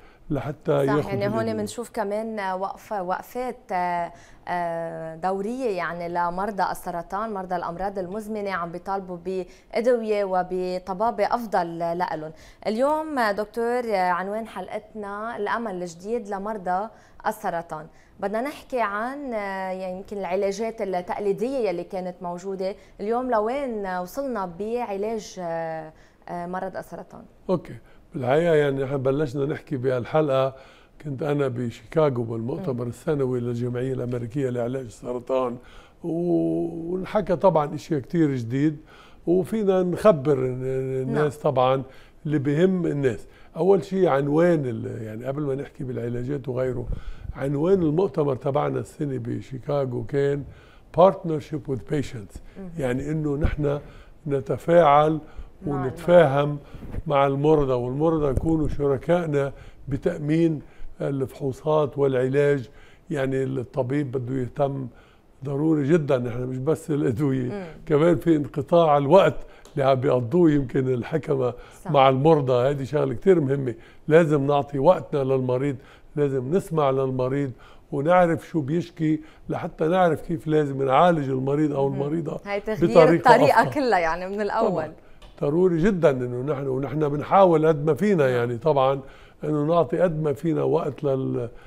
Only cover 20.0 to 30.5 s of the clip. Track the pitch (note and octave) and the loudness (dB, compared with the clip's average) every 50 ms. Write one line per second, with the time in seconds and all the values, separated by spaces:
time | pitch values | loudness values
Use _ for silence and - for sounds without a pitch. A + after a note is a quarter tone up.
20 | G3+ - G#3+ G3+ F#3 E3+ F3+ G3 G3+ G3 F#3+ F#3+ A3+ A3+ A3+ A3+ G#3 F#3+ F#3 F3+ | -10 -10 -8 -8 -4 -2 -2 0 0 -2 -2 -2 -6 -6 -4 -6 -6 -4 -4 -4
21 | F3+ - - - G#3 G3+ F#3+ D#3+ G#3 C4 C#4 C4 A3 F#3+ E3+ F3 F3 - G3 F#3 | -4 -4 -6 -4 -2 -2 -2 -2 -2 -2 -2 -2 -2 -2 -2 -4 -6 -8 -8 -8
22 | F3+ F3+ F3+ - F#3 F3 F3 F3+ F#3+ G3 G3 F#3 F#3+ F#3 G#3+ - - - - - | -8 -8 -10 -8 -10 -10 -8 -8 -8 -8 -6 -4 -4 -6 -6 -8 -16 -20 -14 -8
23 | G3+ G#3 A#3 B3 B3+ B3+ A#3+ G#3+ G#3+ A3+ B3+ D4 C#4+ B3+ A3+ G#3 G3 F#3 F#3 F3+ | -4 -2 -2 -2 0 0 0 0 0 0 -2 -4 -4 -4 -6 -6 -6 -4 -6 -6
24 | F3+ F3+ - C#4 C#4 C4+ A#3 G#3 F#3+ F3+ E3 F3 G#3 A3 A#3 A#3+ A#3+ G#3+ G3 G3 | -6 -8 -8 -8 -6 -6 -4 -4 -6 -6 -8 -8 -6 -6 -4 -4 -4 -4 -6 -6
25 | G3+ A3 A#3 G#3+ F#3+ - - F#3 F3+ E3 E3 E3 E3 D#3+ D#3+ D#3+ D#3 D#3 D#3 - | -4 -4 -6 -6 -8 -10 -12 -10 -8 -6 -4 -4 -4 -6 -8 -8 -10 -14 -18 -20
26 | - - _ _ - - F3 F3 F3 F3 F#3 F#3 F#3 F#3 - - E3+ - E3+ E3+ | -20 -20 _ _ -14 -10 -10 -8 -8 -6 -6 -6 -6 -6 -8 -10 -12 -12 -14 -16
27 | F#3 - - - - - _ - - - F#3 E3 - - B2+ A2+ - - - - | -16 -16 -18 -20 -20 -20 _ -12 -4 -2 -2 -2 -2 -8 -16 -16 -18 -20 -20 -20
28 | - _ - D3 B2 A#2+ C#3 D#3 E3+ F3 D#3+ D3+ C#3+ C#3+ C3+ C3+ C3+ B2+ C#3+ C#3 | -20 _ -8 -4 0 2 2 4 4 4 4 4 4 2 0 -2 -2 -2 -2 -2
29 | B2 C3+ C3+ D3 D#3 C#3 A#2+ D3 C#3 D3 D3+ - - - D3+ B2+ A#2+ C3+ B2+ B2 | 0 0 0 0 -2 -2 -2 -4 -2 -2 -4 -6 -6 -6 -6 -2 -2 0 -2 -2
30 | A2 - - D#3 D#3 C#3+ C3+ C3 C3+ C3+ | -2 0 0 2 2 2 2 2 2 0